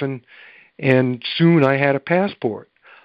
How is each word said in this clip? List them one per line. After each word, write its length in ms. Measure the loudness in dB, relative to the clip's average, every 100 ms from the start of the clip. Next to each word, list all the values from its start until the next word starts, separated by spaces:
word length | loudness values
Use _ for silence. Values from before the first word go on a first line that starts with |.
and, 200 | -8 -10 -16 -20 -20 -20 _ -4
and 440 | 0 2 2 -4 -8 0
soon 260 | 2 4
I 140 | 2 0
had 180 | -2 -2
a 40 |
passport. 680 | -2 -2 -2 -6 -8 -8 -14 _ _ -20